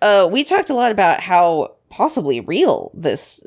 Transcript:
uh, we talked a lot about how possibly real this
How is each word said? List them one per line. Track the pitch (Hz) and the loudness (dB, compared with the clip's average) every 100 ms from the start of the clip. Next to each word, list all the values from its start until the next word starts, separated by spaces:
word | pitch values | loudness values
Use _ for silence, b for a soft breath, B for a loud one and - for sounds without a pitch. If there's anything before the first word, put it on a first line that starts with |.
uh, | 208 302 262 | 2 4 4
we | 247 | 0
talked | 285 370 - | 0 -2 0
a | |
lot | 254 240 | -2 0
about | 202 170 - | 2 2 0
how | 190 180 175 160 - - _ | 0 2 4 0 -4 -10 _
possibly | - 294 262 143 120 | -4 -4 -2 -4 -4
real | - 185 339 - 50 | -4 0 0 0 -6
this | - 151 - - - | -8 -6 -6 -10 -20